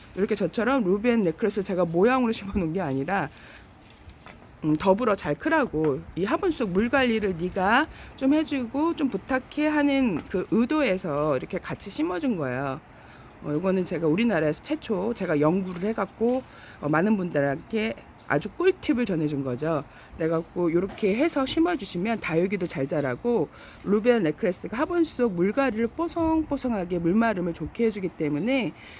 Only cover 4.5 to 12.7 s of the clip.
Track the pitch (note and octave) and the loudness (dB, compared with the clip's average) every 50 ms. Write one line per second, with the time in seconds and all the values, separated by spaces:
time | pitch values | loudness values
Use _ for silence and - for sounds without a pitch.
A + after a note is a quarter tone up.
4.5 | - - - D#3 D3+ D#3 - G3 F#3+ G3+ B3+ A3+ G3+ - - D#3+ D3 - - D#4 | -14 -4 0 0 0 2 4 4 4 4 4 2 0 0 0 -4 -4 -2 0 2
5.5 | D#4+ D#4+ C4 - - D#3 D#3 D3+ C3 D#3 E3 - - D#3+ F3+ G#3+ D4 D#4+ G4+ F#4 | 2 2 2 0 0 0 0 0 0 -2 -4 -8 -6 -4 -2 -2 0 0 0 0
6.5 | D4+ - B3+ G3 E3+ F#3 A3+ A#3+ D4 C#4 B3+ B3 A3+ A3 G3+ G3 F#3 D#3 F3 F3+ | -2 -2 -2 -2 0 0 0 2 2 2 2 2 2 0 0 -2 -2 -2 -4 -4
7.5 | - G3 F3+ G3 A3+ C4 D#4+ - - - - - - - C4+ C4+ D4 D#4 D#4+ D#4 | -2 0 2 4 4 4 2 0 -6 -16 -18 -16 -8 -2 2 4 4 4 2 0
8.5 | D4 C4+ B3 A3 A#3 C#4 D#4 E4+ D#4+ - D#4 B3 - F#3+ - - C4 C4 - - | -2 -4 -4 -4 -2 0 0 0 0 0 -2 -2 -2 -4 -4 -2 -2 -2 -4 -4
9.5 | - D4 D4+ D#4 D4+ D4 C#4+ C#4+ C#4 C4+ C4 A#3 F3 B2+ - - - F#3 - - | -4 -2 0 2 2 2 2 2 2 2 2 2 0 -2 -6 -4 -4 -4 -2 0
10.5 | - A3 A#3+ B3 D4+ D#4 C#4+ A3+ F#3 F#3 - D#3+ C#3+ D3 D3+ D#3 C#3+ B2+ - - | 2 2 2 2 2 2 2 2 0 0 -2 -2 -2 0 0 2 0 0 -2 -4
11.5 | - F3 - - D3 - - G3+ - - D#4 F4 F4+ F4 D#4+ C4 A3 E3+ C#3+ C3 | -8 -8 -8 -8 -10 -8 -8 -8 -4 -4 -2 -2 -2 -2 -2 -2 0 0 -2 -4
12.5 | B2 B2+ C#3+ C#3 | -4 -4 -4 -4